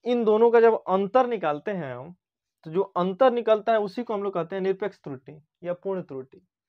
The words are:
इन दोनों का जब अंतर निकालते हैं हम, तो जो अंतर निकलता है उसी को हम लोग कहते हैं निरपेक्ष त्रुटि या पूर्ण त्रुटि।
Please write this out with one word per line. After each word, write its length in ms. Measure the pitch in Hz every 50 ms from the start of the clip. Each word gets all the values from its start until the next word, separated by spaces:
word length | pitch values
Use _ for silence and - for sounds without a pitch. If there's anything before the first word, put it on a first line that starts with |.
| _
इन 200 | 226 247 240 233
दोनों 260 | 208 214 220 233 233
का 100 | 226 233
जब 140 | 226 233 220 220
अंतर 480 | - - 185 190 196 190 - 254 254
निकालते 440 | 240 240 202 175 156 147 147 - 214 208
हैं 220 | 180 160 135 123
हम, 200 | 120 131 165 180 _ _ _ _ _ _ _ _ _ _
तो 40 | 165
जो 120 | 156 180 196
अंतर 500 | - - 180 175 185 190 185 269 262 233
निकलता 400 | 240 220 214 220 220 202 - 226
है 60 | 220
उसी 220 | 208 202 - - 240
को 120 | - 220
हम 80 | 202 202
लोग 120 | 202 190
कहते 220 | 180 165 165 196
हैं 60 | 190 185
निरपेक्ष 360 | 190 190 190 208 196 - _
त्रुटि 420 | _ 151 139 131 - - 147 156 _ _ _ _ -
या 100 | - -
पूर्ण 280 | 135 _ 190 190 185 170
त्रुटि। 380 | - 139 131 127 131 - - _ _ _ _ _